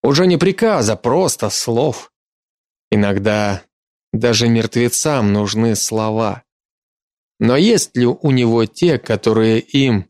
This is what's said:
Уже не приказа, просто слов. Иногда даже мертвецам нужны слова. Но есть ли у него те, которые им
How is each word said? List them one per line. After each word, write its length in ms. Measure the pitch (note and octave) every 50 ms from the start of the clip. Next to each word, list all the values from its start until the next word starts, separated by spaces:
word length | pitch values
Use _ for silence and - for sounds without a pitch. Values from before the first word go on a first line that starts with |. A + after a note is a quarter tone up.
Уже 240 | - C#3+ C#3 D3+ F#3
не 120 | F#3 F3 C#3+
приказа, 580 | F3+ F#3+ F#3+ - A3+ A3+ G#3 D#3 A2+ G#2+ G#2+
просто 540 | - - A#2+ C3 E3+ F#3+ D3 - - - G#2
слов. 600 | - - - - A#2 A#2 C#3+ D3+ B2 - - - _ _ _ _ _ _ _ _ _ _ _ _ _ _ _ _
Иногда 720 | - G#2+ G#2 G2+ G2 F#2+ G2 G#2+ G#2 G#2+ G#2+ G2+ G2 F#2 - _ _ _ _ _ _ _ _ _ -
даже 340 | A2 A#2+ A#2+ A#2 G#2+ A#2+ A#2
мертвецам 840 | A#2 A2+ A2 G#2 - B2 A#2+ A#2+ - - - D#3 D3 C3 A2+ G2+
нужны 440 | G2+ G#2 G#2 G2+ G#2 A2 A2+ A#2 A2
слова. 680 | G2+ - - A2 A2 A2 A2 A2 A2 A2+ G#2 G2 - _ _ _ _ _ _ _ _ _ _ _ _ _ _ _ _ _ _ _ _
Но 180 | A2 A#2 B2
есть 400 | C#3 F3+ A3+ A#3 F3+ - - _
ли 100 | B2 B2
у 240 | A#2+ - - - D3+
него 340 | C3 B2+ B2 A2+ A2+ A#2 A2+
те, 340 | A2 _ - F3 F3 D3 A#2+
которые 600 | - - A2+ G2+ - A2+ A2 A2 A2 A2+ A2 A#2
им 480 | - _ - C#3 C3+ C3 A2+ G2+ F#2+